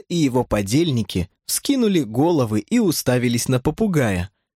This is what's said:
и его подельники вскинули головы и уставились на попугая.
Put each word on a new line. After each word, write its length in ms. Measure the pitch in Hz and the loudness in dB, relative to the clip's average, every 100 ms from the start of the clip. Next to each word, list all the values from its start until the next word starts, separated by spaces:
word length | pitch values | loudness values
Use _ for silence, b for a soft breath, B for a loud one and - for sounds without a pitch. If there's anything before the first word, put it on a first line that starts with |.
| - | -4
и 60 | 175 | 0
его 300 | 143 123 120 | 2 0 0
подельники 840 | 104 98 127 170 123 104 95 85 _ - | -2 0 0 2 0 -2 -4 -4 _ -8
вскинули 560 | - - 277 226 180 | -6 -2 0 2 0
головы 580 | 117 110 160 170 120 107 | -2 0 2 2 0 -2
и 180 | - 240 | 0 0
уставились 680 | 208 147 - 123 120 120 - | 2 0 0 0 0 -2 -2
на 120 | 127 | -2
попугая. 720 | 151 151 220 165 120 90 92 - _ | -2 0 0 2 0 -2 -4 -10 _